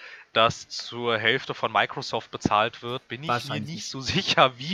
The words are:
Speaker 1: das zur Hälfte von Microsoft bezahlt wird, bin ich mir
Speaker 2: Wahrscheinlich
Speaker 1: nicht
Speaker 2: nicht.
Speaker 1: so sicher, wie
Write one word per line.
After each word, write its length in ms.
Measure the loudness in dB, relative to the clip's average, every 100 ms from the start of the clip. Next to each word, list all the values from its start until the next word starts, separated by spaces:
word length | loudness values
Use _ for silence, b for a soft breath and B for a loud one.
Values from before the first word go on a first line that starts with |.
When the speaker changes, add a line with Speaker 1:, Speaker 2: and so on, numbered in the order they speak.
| B B -2
Speaker 1:
das 360 | 4 4 4 -8
zur 480 | -12 -10 -4 0 2
Hälfte 360 | 2 0 -2
von 160 | -4 0
Microsoft 600 | 2 0 -2 -6 -6 -6
bezahlt 500 | -4 2 2 2 -2
wird, 240 | -8 -8 -8
bin 160 | -8
ich 60 | -2
mir 60 |
Speaker 2:
Wahrscheinlich 340 | -2 -2 -6 -6
Speaker 1:
nicht 0 |
Speaker 2:
nicht. 140 | -10 -10
Speaker 1:
so 120 | -8
sicher, 580 | -4 -2 2 6 6 4
wie 60 | -4